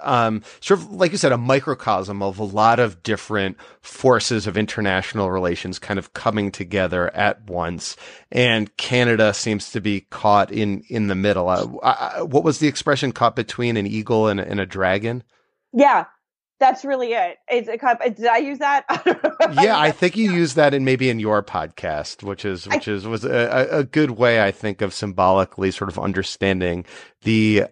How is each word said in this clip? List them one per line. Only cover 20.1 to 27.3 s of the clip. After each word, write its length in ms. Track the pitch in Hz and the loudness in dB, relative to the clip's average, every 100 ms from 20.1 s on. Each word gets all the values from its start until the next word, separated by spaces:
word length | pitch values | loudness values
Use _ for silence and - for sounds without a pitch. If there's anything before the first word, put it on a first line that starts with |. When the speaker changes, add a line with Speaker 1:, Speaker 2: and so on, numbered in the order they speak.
| 208 | 2
Speaker 1:
you 140 | 214 | 2
Speaker 2:
that. 60 | 175 | 2
Speaker 1:
used 180 | 165 151 | 2 4
that 180 | 147 | 4
in, 100 | 139 131 | 4 2
maybe 220 | 127 127 | 2 2
in 80 | 113 | 0
your 240 | 107 104 | 0 0
podcast, 800 | 101 90 80 - 87 76 - - | 0 -4 -6 -6 -6 -6 -6 -10
which 220 | 98 98 104 | -10 -8 -6
is, 220 | 90 - | -6 -4
Speaker 2:
I 100 | 101 | -4
Speaker 1:
which 100 | - | -2
is, 180 | 101 104 | -6 -4
was 180 | 113 131 | -6 -2
a, 440 | 127 117 127 127 | 0 2 2 0
a, 60 | 156 | 0
a 20 | |
good 260 | 135 151 147 | 0 0 0
way, 320 | 110 123 113 | 2 2 4
I 80 | 98 | 2
think, 320 | - 107 95 | 0 -6 -4
of 100 | 101 | -4
symbolically 800 | - 104 92 92 95 92 - 95 | -4 -4 2 4 4 2 0 -2
sort 220 | - 98 | -2 -6
of 80 | 87 | -4
understanding 840 | 98 95 95 - 98 92 90 87 - - - _ | -4 -2 -4 -2 0 0 0 -4 -8 -18 -20 _
the, 440 | 110 | 0